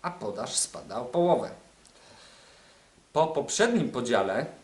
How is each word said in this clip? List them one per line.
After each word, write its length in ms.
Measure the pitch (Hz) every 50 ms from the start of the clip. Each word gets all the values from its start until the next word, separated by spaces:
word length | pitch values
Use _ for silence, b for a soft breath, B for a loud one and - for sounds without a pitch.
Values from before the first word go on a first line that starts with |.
| -
a 80 | 175
podaż 460 | - - - 104 - - 120 131 -
spada 400 | - - - - - - - 98
o 80 | 113 123
połowę. 460 | - - 170 170 180 170 - - - - - - - _ _ - B B B B B B B B B B B B B B B B B B B B B B B _ _ -
Po 140 | 147 160
poprzednim 640 | 160 - 143 - - - - 214 233 240 214 147 117
podziale 560 | - 127 117 113 117 98 95 95 95 113 156 - - -